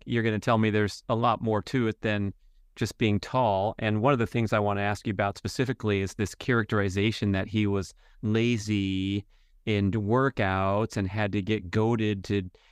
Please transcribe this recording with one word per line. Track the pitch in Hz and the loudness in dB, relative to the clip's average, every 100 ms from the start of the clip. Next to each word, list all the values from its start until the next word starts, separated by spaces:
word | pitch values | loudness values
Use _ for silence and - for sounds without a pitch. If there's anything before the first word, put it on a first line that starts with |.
| - | -4
you're | 117 | 0
gonna | 113 107 | 0 0
tell | 123 113 | 2 2
me | 110 | 4
there's | 104 104 - - | 2 0 -2 -4
a | 113 | 0
lot | 120 110 | 0 0
more | 113 104 | 0 -2
to | - 131 113 | 0 0 0
it | - | -2
than | 110 104 98 - - - _ - | -2 -2 -2 -6 -16 -20 _ -4
just | 113 - | -4 0
being | 110 101 | 2 2
tall. | - 131 117 95 104 - | 0 0 2 2 0 -2
And | 110 107 | -2 2
one | 127 | 2
of | 131 | 2
the | 110 | 0
things | 123 110 | 0 0
I | 110 | 0
wanna | 104 101 | 0 0
ask | 101 107 113 | -2 -2 -4
you | |
about | 98 101 - | -2 -2 -2
specifically | - - 131 127 107 98 | -4 -2 -2 -2 0 0
is | 95 - | -2 -4
this | 101 | -6
characterization | - - 120 104 107 98 95 107 - 104 | -4 0 0 2 0 0 2 0 0 0
that | 95 95 | 0 0
he | 110 101 | 0 0
was | 101 90 - - - | 0 -4 -10 -20 -8
lazy | 107 110 120 117 107 104 95 95 95 101 - _ _ _ - | -2 2 2 0 0 0 0 0 -2 -2 -6 _ _ _ -2
in | 104 98 | 0 2
workouts | 110 101 123 135 - 98 95 95 101 110 110 | 0 0 2 2 0 0 0 0 0 -2 -2
and | 95 | -4
had | 104 104 | -2 -2
to | 104 | 0
get | 95 107 90 | 0 -2 0
goaded | 110 110 117 107 101 | 0 2 2 0 -2
to | 92 101 90 - _ | -2 -2 -2 -10 _